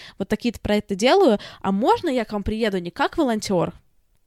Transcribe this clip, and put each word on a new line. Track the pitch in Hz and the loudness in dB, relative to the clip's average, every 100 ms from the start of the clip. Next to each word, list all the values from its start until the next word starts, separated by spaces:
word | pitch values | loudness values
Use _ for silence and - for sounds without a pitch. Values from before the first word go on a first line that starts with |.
| - - | -14 -10
вот | 196 | -4
такие-то | 220 240 - | -2 -2 -4
проекты | - 208 - | -2 -2 -2
делаю, | 185 240 370 349 202 - - | 0 4 6 6 4 -2 -8
а | 196 | -4
можно | 196 277 466 339 | 0 2 2 0
я | 254 | -4
к | 214 | -4
вам | 208 | -6
приеду | 185 220 220 190 | -4 -2 -2 -2
не | 175 | -4
как | - 285 - | -2 -2 0
волонтёр, | 277 220 - 185 160 - _ _ _ _ | 0 0 0 0 -2 -6 _ _ _ _